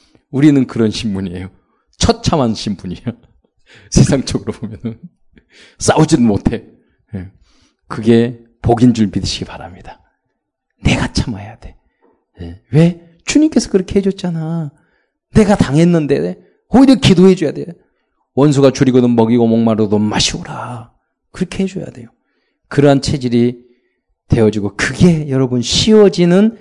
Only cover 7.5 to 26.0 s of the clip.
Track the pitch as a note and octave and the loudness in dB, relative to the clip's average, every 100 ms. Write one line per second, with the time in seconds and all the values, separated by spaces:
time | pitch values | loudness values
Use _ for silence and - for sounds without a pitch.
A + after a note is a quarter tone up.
7.5 | _ _ _ - - A2 A#2 A#2 A#2 _ | _ _ _ -16 -6 2 2 2 -4 _
8.5 | _ G#2+ A2+ B2 A2 G2+ G2 F2 - F2+ | _ -2 2 2 2 -2 -2 -6 -8 -12
9.5 | - F2+ F#2 - - _ _ _ _ _ | -14 -20 -20 -20 -20 _ _ _ _ _
10.5 | _ _ _ - B2 B2 - - G#2+ G#2 | _ _ _ -2 -2 -4 -6 -6 -8 -14
11.5 | - - _ _ _ _ _ _ - E2+ | -20 -20 _ _ _ _ _ _ -18 -18
12.5 | E2+ - C#3+ E3+ F3 - _ - C#4+ D#4 | -18 -2 2 2 0 -14 _ -2 0 2
13.5 | B3 - G3 F#3 G3 F#3+ F#3+ F3+ E3 D#3+ | 0 -2 -4 -2 -2 -2 -4 -8 -8 -6
14.5 | E3 D3 _ _ _ _ _ _ - G3+ | -8 -8 _ _ _ _ _ _ 0 2
15.5 | G3+ - C#3+ F3 E3+ C#3+ C#3 E3+ F#3 _ | 2 2 2 2 2 0 -2 -2 -8 _
16.5 | _ _ A#3 C#4 A#3+ - F3 F#3+ F3+ D3 | _ _ 4 6 4 4 4 4 4 -2
17.5 | C3 C#3+ - _ _ _ _ _ B2+ D3+ | -6 -12 -14 _ _ _ _ _ 0 2
18.5 | C#3 C3+ - C3+ B2+ B2 A#2 A2+ A#2+ A#2 | 4 2 2 2 2 2 2 2 2 2
19.5 | A2+ A2+ G#2+ G#2+ G#2 G#2+ G#2 - - - | 2 0 0 0 0 -2 -2 -4 -6 -12
20.5 | - A#2 A#2+ A#2 _ _ _ _ - F3+ | -14 -14 -14 -18 _ _ _ _ -10 -8
21.5 | - F#3+ F#3+ - - A2 _ _ _ _ | -4 -6 -6 -14 -18 -20 _ _ _ _
22.5 | _ - - C#3+ C#3 - D3 B2 A#2 A#2+ | _ -8 0 2 2 -2 -4 -2 0 0
23.5 | B2 _ _ _ _ _ _ - A#2+ G#2+ | -2 _ _ _ _ _ _ -4 2 2
24.5 | G#2 G2 - - B2+ F3+ D#3+ D3 C3+ B2+ | 0 -8 -6 -6 2 2 2 -2 -4 -2
25.5 | B2 A2+ - - G#3+ | -4 -4 -4 2 4